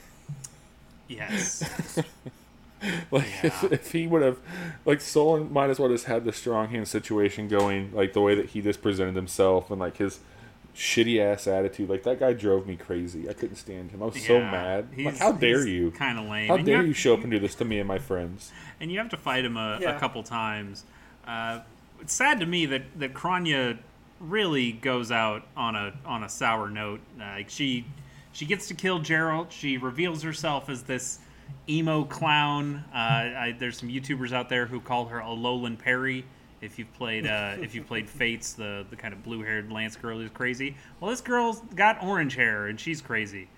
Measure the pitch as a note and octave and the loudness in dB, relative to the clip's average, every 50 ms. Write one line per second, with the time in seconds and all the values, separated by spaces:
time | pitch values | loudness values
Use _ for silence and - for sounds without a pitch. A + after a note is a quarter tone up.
0 | - - - - - - C#3+ - - - - - - - - - - - - - | -20 -20 -20 -18 -14 -14 -12 -12 -14 -16 -18 -20 -20 -20 -20 -20 -20 -20 -20 -20
1 | - - B2+ G#2+ G#2+ - G#3+ G3 F3+ - - - D3+ - - - E3+ - - E3 | -16 -14 -10 -8 -6 -4 -2 -2 -2 -2 -4 -4 -4 -4 -4 -4 -6 -4 -2 -4
2 | D3 - - - - C3 - - - - - - - - - - G#3 G3+ F3 E3+ | -4 -4 -6 -18 -16 -16 -16 -18 -20 -20 -20 -20 -20 -20 -14 -6 -4 -4 -4 -4
3 | E3 - - C#3+ C#3+ - - - - D#3 - - - F#3+ D3 C3+ - - - E3 | -2 0 0 0 0 0 -2 0 0 0 0 0 0 0 0 0 -2 -2 -4 -2
4 | E3 E3 E3 D#3+ C#3 C3 B2+ - - E3 F3 F3+ F3 E3 D3+ - - - D3 C#3+ | 0 2 4 4 6 4 2 0 -4 -14 -12 -10 -10 -10 -10 -2 2 2 2 2
5 | - - - D3+ D3 D#3+ E3 D#3 D#3 D3+ D3 C#3 C#3 C#3 C3 C3+ C#3 B2 B2 A#2 | 2 2 4 6 6 6 6 4 2 2 2 2 4 4 4 4 4 4 4 2
6 | - B2+ A2+ A#2 A#2 A2+ G2+ - - A#2+ A#2 A2 A2 G#2+ A#2+ A2+ G#2 - - G#2+ | 0 0 0 0 0 0 -2 -2 -2 0 0 0 0 0 -2 -4 -4 -2 -2 -4
7 | - - A2 G#2 G2+ G2 - G#2+ G#2+ G2+ G#2+ G2+ G2+ G2+ G2 G2 G2 G2+ G2+ G#2 | -2 0 2 4 4 4 2 0 -2 2 4 4 4 4 2 0 -2 -2 0 2
8 | G2 F#2+ - G#2 G#2 G2+ G#2 G2+ F#2 - - G#2+ G2 G#2 G2+ - - G#2+ G2 F#2+ | 2 2 4 6 6 6 6 6 4 0 -2 -2 0 0 0 2 2 0 2 2
9 | F#2 F#2 F#2 F#2 F#2 F2+ - - G2 F#2+ F#2 F#2 - - G2+ F#2+ F2+ E2+ - - | 2 0 0 -2 -4 0 4 6 6 8 6 6 4 0 -2 -4 -2 -2 -2 0
10 | G2+ G2 - - - - - - - - - - - - - - - - - A#2+ | -2 -2 -2 -4 -14 -20 -20 -20 -20 -20 -20 -20 -20 -18 -10 -6 -2 2 4 4
11 | A2+ A#2 A#2 A2 G2+ G2+ G#2 G2 - G2+ F#2+ F#2+ G2 G2 - - G2+ F2+ G2 F#2+ | 6 6 6 6 6 4 2 2 2 2 2 2 2 2 0 -2 -2 -2 -2 0
12 | - A#2+ B2+ - C3+ B2+ A#2+ - G#2 G2+ F#2+ F#2+ F#2+ G2 F2+ E2+ - - F2+ F2 | 0 0 0 2 4 2 2 4 4 4 4 4 2 0 -8 -8 -6 -4 -4 -4
13 | F2 F2 F2+ D#2 D#2 - G#2 - - - - - - - F#2+ F2+ F2+ F2 F2+ F#2+ | -4 -4 -6 -6 -6 -8 -6 -6 -6 -6 -6 -8 -12 -12 -10 -10 -10 -10 -8 -6
14 | G#2+ A2+ - - G#2+ A#2 A#2+ B2 A#2 F#2+ F#2 F2+ F2+ F#2 F#2+ A2+ A2+ - C3+ B2+ | -6 -6 -6 0 4 6 6 6 6 4 0 -2 0 0 0 -2 -2 -4 -4 -4
15 | C#3+ D3 C#3 C3+ F#3+ G#3+ A3 - B2+ A#2 A#2+ C#3+ C3+ G#2 F2+ F2 F2 E2+ - - | -4 -2 0 4 4 4 4 6 6 6 6 6 4 2 2 2 0 0 0 -2
16 | C#3+ C3 A#2 A2+ A2 G#2+ G#2+ G#2+ G#2+ A2 F3+ - D#3+ - - - - D#3 C#3 - | -2 -2 -2 -2 -4 -4 -2 0 2 4 4 4 6 6 6 6 6 4 2 4
17 | - B2+ A2+ G#2 A#2 B2 A2 G2+ G2+ G2 - - A#2 A2+ G#2+ G#2 G2+ G2 F#2+ F#2 | 6 6 6 6 4 2 2 2 2 0 -2 -2 -2 0 0 -2 0 -2 -2 -2
18 | - - F#2+ F2+ F2 F2 F#2 G2 - - - - - - - - D#3 E3 F3+ G#3 | -2 -2 -2 -2 -2 -4 -8 -12 -14 -18 -18 -18 -18 -18 -14 -10 -8 -6 -6 -6
19 | A#3 A3+ F3+ - - C#3+ B2+ B2+ B2+ A#2+ A#2 A2+ A2 G#2+ G#2 - B2+ B2+ - C#3+ | -6 -6 -8 -6 -2 0 0 0 0 0 -2 -2 -4 -4 -2 -2 -2 -2 -2 0
20 | C#3 B2 B2+ A#2 G2+ - A#2+ A2+ A2 G#2+ G#2+ G#2 G2+ G2+ G2+ - - - - - | -2 -2 -2 -4 -8 -6 -4 -4 -2 -2 -4 -6 -8 -10 -12 -14 -18 -20 -20 -20
21 | - - - - - A#2+ A#2 A2+ A2+ A2+ A#2 A#2 - - - - - - - - | -20 -20 -20 -18 -12 -8 -6 -4 -4 -4 -6 -8 -10 -16 -20 -20 -20 -20 -20 -12
22 | - - - - B3+ D4 D4+ A3 E3 E3+ F3+ F3 D#3+ C3+ C3+ C3 C3+ - - D#3+ | -6 -4 0 2 4 4 2 2 0 0 0 2 2 2 0 -2 -4 -6 -8 -8
23 | C#3 C3 C3 - - F3 F#3 F3+ F3 D#3+ C#3+ C3+ B2+ A#2+ A#2 - - - - - | -6 -6 -6 -4 -2 0 0 2 2 2 2 2 2 0 -2 -4 -10 -20 -20 -20
24 | - - - - F3 D#3 G3 A3 G3+ E3+ D3+ C3+ B2 A#2+ A2 A2+ - C3+ B2+ B2 | -20 -20 -20 -16 -8 -2 0 0 2 2 2 2 2 2 0 -2 0 0 0 0
25 | A#2+ A2 A#2+ A2+ A2+ G#2+ G#2+ G#2+ - - - C#3 B2 A2+ A2 G#2 G2+ G2+ - C3+ | 0 0 2 2 2 2 0 -2 -6 -10 -6 -4 -2 -2 -2 -2 -4 -6 -8 -8
26 | - E3 B2 A2+ G#2+ G2 - - C#3 A#2 A2+ A2 G#2 G#2 G#2 G#2+ G#2+ G#2 G#2 A2 | -6 -4 -4 -4 -4 -6 -4 0 2 2 2 2 0 -4 -4 -6 -6 -6 -6 -8
27 | - - - B2+ G#2 G2+ G2 G#2 G#2 - - - C#3+ C3+ B2 A#2+ A#2+ C#3+ - - | -12 -16 -16 -14 -12 -10 -10 -10 -10 -8 -6 -2 -2 0 -2 -2 -4 -8 -12 -16
28 | - - - - - - - - D3+ D3+ G3+ F#3 - - F3+ - F#3 F#3 F#3 E3+ | -18 -20 -20 -20 -20 -18 -12 -8 -4 -4 -4 -4 -4 -8 -6 -2 0 0 0 0
29 | D3+ D#3 D#3+ D#3+ E3 D#3+ D#3 D#3+ E3+ E3+ - - D3 C#3+ C3+ B2 B2+ B2+ A#2+ C#3 | 0 0 2 2 2 2 0 -2 -2 -6 -8 -6 -4 -2 -2 -2 -2 -4 -2 -2
30 | F3 F3+ D#3+ D3+ D#3 D#3+ D3+ - D#3+ D#3 C#3+ C#3 - - C3+ A#2 B2 - C3 B2 | -2 -2 -2 -4 -6 -6 -6 -4 -2 0 0 -2 -2 -4 -8 -8 -6 -4 -4 -4
31 | - - - - - - - - - - - - - - D3+ E3 D#3+ D#3+ D#3 D3+ | -4 -6 -10 -10 -14 -20 -20 -20 -18 -18 -18 -12 -6 -2 0 2 2 2 2 2
32 | D3 C#3+ - - E3 D#3 D3+ D3 D3 D3 D3 C#3+ C#3+ D3 C#3+ D3 D3+ - C3+ A#2+ | 0 -2 -4 -2 2 4 4 4 4 4 2 0 -2 -2 -4 -6 -8 -8 -4 0
33 | A2+ A2+ A2+ A#2 A#2 B2 B2 B2+ A#2+ A#2+ A#2+ B2 B2+ A#2+ A#2+ - B2+ A#2+ B2+ C3+ | 2 4 4 2 2 0 -2 -4 -4 -4 -2 -2 -4 -6 -6 -6 -8 -6 -6 -6
34 | C3+ C#3 D3 C3 B2+ A#2+ B2+ B2+ B2 - B2+ B2 B2 A#2 B2+ A#2+ A2 - B2 A#2+ | -4 -4 -4 -4 -4 -2 -2 -2 -2 0 0 0 0 0 -4 -6 -4 -2 -2 -2
35 | A#2 A#2 A#2 A#2 A2 A2+ A#2 A2+ A#2+ B2 B2+ B2 A#2+ A#2 A2+ A2 - B2+ B2+ B2+ | -2 -2 -6 -8 -6 -6 -6 -4 -2 -2 -2 -2 -4 -6 -6 -2 0 0 2 2
36 | C3 C3 C3 C3 C3 - - - - - - - A2 G#2 - - A2 - - - | 0 -2 -4 -6 -8 -12 -18 -20 -20 -20 -18 -16 -16 -14 -12 -12 -14 -14 -10 -8
37 | B2+ A2+ A2 A2 G#2 A2 G#2+ G#2 G#2 G2+ G2+ G2 A2+ G#2+ A2 A2+ - - A#2+ A2 | -6 -4 -2 -2 -2 -2 -2 -2 -2 -4 -6 -8 -8 -8 -10 -10 -8 -6 -6 -6
38 | G#2+ G#2 - - B2 A#2 A#2 G#2+ - - - - G#2+ G#2 G2+ G2+ G2 G2 B2 - | -6 -6 -4 -2 0 0 0 -2 -8 -10 -10 -8 -8 -8 -8 -8 -10 -12 -14 -12
39 | - A2 G2 G2 - A#2+ A#2 A2+ G#2+ A2 G#2+ G#2+ G#2 A2 A2 A2 A2 A2 A2 - | -12 -12 -12 -12 -12 -10 -8 -8 -6 -4 -4 -4 -4 -6 -6 -6 -6 -6 -8 -8
40 | - A#2 A2+ A2+ A2+ A2 - - B2+ B2 B2 B2 C3+ C#3+ C#3 C3+ - - - - | -10 -8 -8 -8 -8 -10 -8 -4 -4 -4 -4 -4 -6 -8 -8 -10 -16 -20 -16 -10
41 | E3+ G#3 B3+ B3 - A#3+ B3 A#3+ A#3+ A#3 A3 A3+ - - F#3+ E3+ G3+ G#3+ A3 - | -6 -6 -6 -6 -4 -2 0 0 2 0 -2 -4 -10 -8 0 4 4 4 4 4
42 | F#3 F#3+ G3+ F3+ D3+ C3 B2+ B2+ A#2+ A2+ G#2+ G#2 G#2 G#2 A2 G#2+ - E3 D#3+ D3 | 0 0 0 0 0 0 2 2 4 4 2 2 -2 -4 -4 -4 -4 -4 -6 -4
43 | - - A#2 A2 A2 G2 G2+ G2 F#2 - - | -4 -4 -2 -2 -2 -4 -6 -10 -12 -14 -18